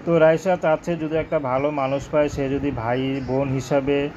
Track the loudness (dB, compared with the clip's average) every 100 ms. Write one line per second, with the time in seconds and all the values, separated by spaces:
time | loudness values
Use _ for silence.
0 | 2 6 6 4 2 0 2 0 0 -4
1 | -2 -4 -2 -2 0 0 0 -2 -2 -2
2 | -2 0 0 0 -2 -2 -2 -4 -2 -2
3 | -2 -4 -2 -2 0 -2 0 -2 2 0
4 | -2